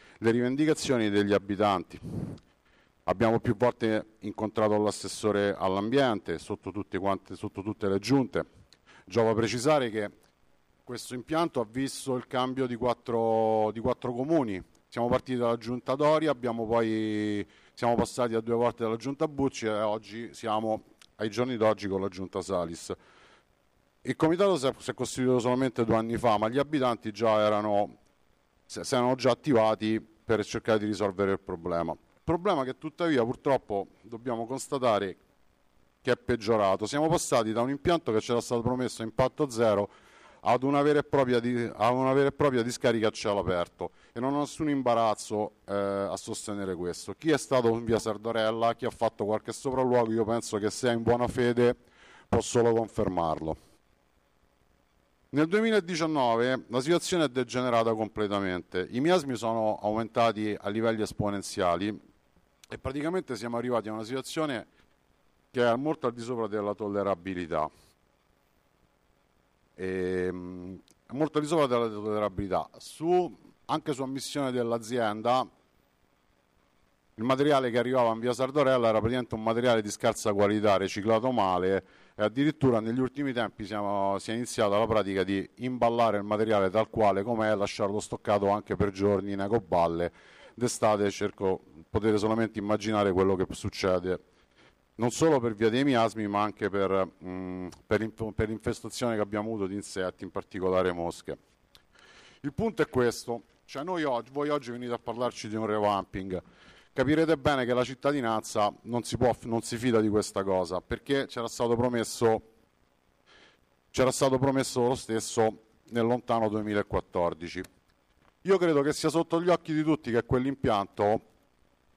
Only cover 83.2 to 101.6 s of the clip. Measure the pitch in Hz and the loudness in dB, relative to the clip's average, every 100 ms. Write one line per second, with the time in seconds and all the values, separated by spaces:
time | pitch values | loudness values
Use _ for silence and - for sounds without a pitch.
83.2 | 139 120 104 - 98 104 101 101 98 98 | -4 -4 -4 -6 -8 -4 -2 0 0 -2
84.2 | - 113 120 - 107 101 113 110 98 95 | -4 -6 -4 0 2 4 4 2 2 0
85.2 | 92 98 - - 127 123 117 117 113 101 | 0 -2 -4 -8 -8 0 0 2 2 2
86.2 | 101 107 110 104 95 104 110 113 104 98 | 0 0 2 2 2 2 0 2 2 2
87.2 | 107 113 110 104 101 - 101 104 - - | 0 -2 0 0 -2 -2 -4 -4 -6 -6
88.2 | - 104 98 101 - 95 101 95 101 98 | 0 2 2 0 -2 -2 -2 0 2 2
89.2 | 101 98 101 117 87 87 85 82 85 - | 0 -4 -2 -2 0 2 2 0 -4 -6
90.2 | - - - - 120 - 110 104 101 - | -20 -20 -20 -6 -4 0 2 4 0 0
91.2 | 101 - 98 90 - 80 - 110 110 107 | -6 -2 -2 -2 -6 -20 -6 0 2 2
92.2 | 107 113 113 110 101 107 104 107 101 90 | 2 0 -2 -4 -2 -2 0 2 2 4
93.2 | 95 95 95 - 101 - 95 90 92 87 | 2 2 -2 -6 -8 -2 0 0 0 -6
94.2 | _ _ _ _ _ _ _ - 120 - | _ _ _ _ _ _ _ -4 -4 2
95.2 | 160 139 117 104 113 120 143 120 113 110 | 2 4 0 0 2 2 2 4 2 0
96.2 | 104 101 104 - 104 98 95 95 90 - | -4 -2 -2 -2 -2 0 2 2 0 -6
97.2 | 92 92 92 92 90 - - 104 110 - | -12 -8 -8 -8 -10 -12 -2 -2 -2 -6
98.2 | 110 - 107 110 123 113 113 - 120 107 | -8 -4 -4 -4 -6 -8 -10 -4 -2 -2
99.2 | 101 104 107 110 95 101 - 95 92 - | -2 -4 -4 -4 -6 -6 -8 -6 -6 -6
100.2 | 92 95 - 95 92 92 92 85 85 - | -10 -10 -10 -4 0 2 2 0 -4 -6
101.2 | - 69 _ _ | -10 -12 _ _